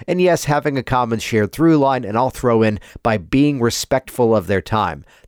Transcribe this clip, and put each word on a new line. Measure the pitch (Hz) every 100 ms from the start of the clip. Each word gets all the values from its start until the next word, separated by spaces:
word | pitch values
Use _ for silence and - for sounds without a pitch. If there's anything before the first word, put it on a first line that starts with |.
| -
and | 180
yes, | 180 165 143
having | 147 151 135
a |
common | - 127 117 113
shared | - 110 104
through | - 165 156
line, | 135 127 98
and | 113
I'll | 131
throw | - 123 113
in | 110 107 - -
by | 117 107
being | 80 135 147 139
respectful | 117 - - 135 - - 113 110
of | 90
their | 98
time, | - 110 92 71 - _